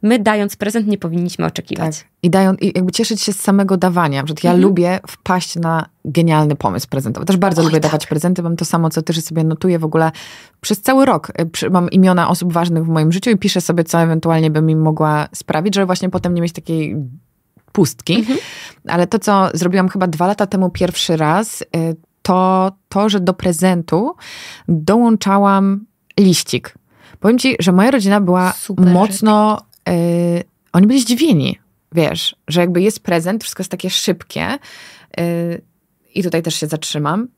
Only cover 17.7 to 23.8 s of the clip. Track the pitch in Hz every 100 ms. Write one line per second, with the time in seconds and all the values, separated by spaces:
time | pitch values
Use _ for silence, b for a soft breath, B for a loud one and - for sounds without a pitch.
17.7 | - 156 - - 185 220 277 B B B
18.7 | B - 170 180 220 - 202 190 165 180
19.7 | 190 185 196 185 156 180 208 202 202 185
20.7 | - 175 165 - 160 151 170 226 - -
21.7 | 170 165 160 _ _ - 185 185 190 190
22.7 | 190 _ 196 208 202 180 185 185 165 185
23.7 | 175